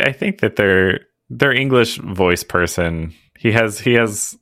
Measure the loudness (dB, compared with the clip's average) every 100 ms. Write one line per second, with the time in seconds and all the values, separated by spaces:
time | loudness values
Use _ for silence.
0 | 0 -2 -6 -2 -2 2 2 4 2 0
1 | _ _ -10 -2 0 0 2 2 2 -2
2 | -6 0 2 0 -2 -2 -2 -2 -4 -4
3 | -8 -12 _ _ 0 0 0 -2 0 2
4 | 2 -4 -10 -8